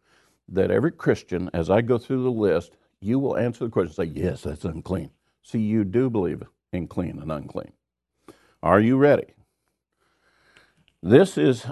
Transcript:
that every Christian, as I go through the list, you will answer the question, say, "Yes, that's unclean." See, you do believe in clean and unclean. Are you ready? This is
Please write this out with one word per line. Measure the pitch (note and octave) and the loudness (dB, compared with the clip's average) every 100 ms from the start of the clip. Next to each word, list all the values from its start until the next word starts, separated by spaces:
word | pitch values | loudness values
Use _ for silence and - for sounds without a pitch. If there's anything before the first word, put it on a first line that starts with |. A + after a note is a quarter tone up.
| _ _ _ _ - | _ _ _ _ -8
that | F#2 F#2+ | -2 0
every | G2+ D#3 | 2 0
Christian, | E3+ - A2 - F2+ F2+ | -2 -2 -2 -2 -8 -6
as | F2 E2 | -4 2
I | G2+ | 2
go | A#2 A#2 | 2 -2
through | - C3 | -2 -4
the | B2+ | -2
list, | A2+ G2+ D#2+ - _ _ _ | 0 2 0 -2 _ _ _
you | G2+ C3 | -4 -2
will | C3+ - | 0 -2
answer | A#2+ - | -4 -4
the | A#2 | -6
question, | A2 E2 | -2 -4
say, | F2 | -4
"Yes, | E2+ D2 F2 D2 | -6 -4 -4 -4
that's | D#2 D2+ F2+ | -8 -8 -8
unclean." | D#2+ - F#2 D2 _ _ _ | -8 -6 -6 -8 _ _ _
See, | _ A#2 | _ -4
you | G#2+ A2 | -2 -2
do | G2 A#2 C3 | 0 0 0
believe | A2 F2 D2 - _ _ | 0 -2 -4 -12 _ _
in | F2+ D#2+ | -8 -8
clean | - - - | -6 -8 -8
and | D#2 | -10
unclean. | D2+ - - G1+ _ _ _ _ _ _ - _ _ | -10 -10 -14 -14 _ _ _ _ _ _ -20 _ _
Are | D#2+ F#2+ | 2 4
you | A2 C3+ | 4 4
ready? | C#3+ - - _ _ _ _ _ _ _ _ _ _ _ _ _ _ _ _ _ | 4 4 0 _ _ _ _ _ _ _ _ _ _ _ _ _ _ _ _ _
This | F2 C3 F#3+ - | 6 6 6 2
is | D3+ A#2 - | 0 0 -4